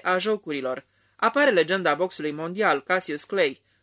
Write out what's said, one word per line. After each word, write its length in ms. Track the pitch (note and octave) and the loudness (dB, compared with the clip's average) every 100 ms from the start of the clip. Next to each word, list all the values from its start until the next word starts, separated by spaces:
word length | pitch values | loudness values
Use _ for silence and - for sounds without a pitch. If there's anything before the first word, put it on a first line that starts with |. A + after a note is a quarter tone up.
a 160 | - F#3 | 0 0
jocurilor. 680 | G3 G#3 - C#3+ C3 B2+ - _ _ _ | 0 -4 -4 -6 -4 -6 -10 _ _ _
Apare 340 | A3 C#4+ C#4+ | 0 4 4
legenda 440 | F#3+ D#3 F#3+ E3+ | 4 2 2 0
boxului 380 | C#3+ F#3 - D3+ | 0 -2 -2 -6
mondial, 500 | D3 E3 F#3 G3+ C#3+ | -6 -6 -2 0 0
Cassius 420 | - F#3 F3 D3 | 0 -2 0 -4
Clay, 380 | - G3 D3+ C3+ _ _ | -2 0 0 -2 _ _